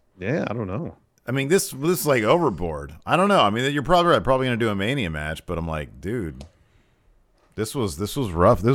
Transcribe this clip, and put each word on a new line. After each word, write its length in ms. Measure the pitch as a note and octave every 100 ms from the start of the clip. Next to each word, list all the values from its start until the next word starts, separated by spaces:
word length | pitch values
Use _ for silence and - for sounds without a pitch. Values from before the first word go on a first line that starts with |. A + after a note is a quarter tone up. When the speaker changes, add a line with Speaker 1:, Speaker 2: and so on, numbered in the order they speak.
| _ -
Speaker 1:
Yeah, 260 | F#2+ E3 -
I 40 |
don't 160 | A#2 G2
know. 280 | G#2 E3 - _ _ -
Speaker 2:
I 60 |
mean, 160 | C3 C#3
this, 220 | F#3+ -
this 300 | C3 D#3 F3+
is, 60 | D3
like, 160 | C3
overboard. 720 | G#2+ E3+ D#3 E2+ F2 D2 C#2+ D2+
I 120 | - D3+
don't 120 | G3
know. 120 | F#3+
I 100 | G#2+
mean, 220 | A2 C3+
you're 100 | D3
probably 300 | B2+ F3 F3
right. 100 | C3
Probably 240 | A2 C3 C3
gonna 100 | A#2
do 100 | A#2
a 80 | G2
Mania 340 | G2+ C#3 F#2
match, 340 | D#2 D2+ D#2+
but 140 | - E2+
I'm 80 | E2
like, 340 | D#2 C#2+ -
dude, 440 | F#2 B2 E2 C2 C#2+ _ _ _ _ _ _ _ _ _ _ -
this 180 | G#2+
was, 220 | C#3 G#2+ D2
this 200 | G2+ D3
was 140 | A2+
rough. 300 | E2 F#2+ A#2+
This 100 | G#2+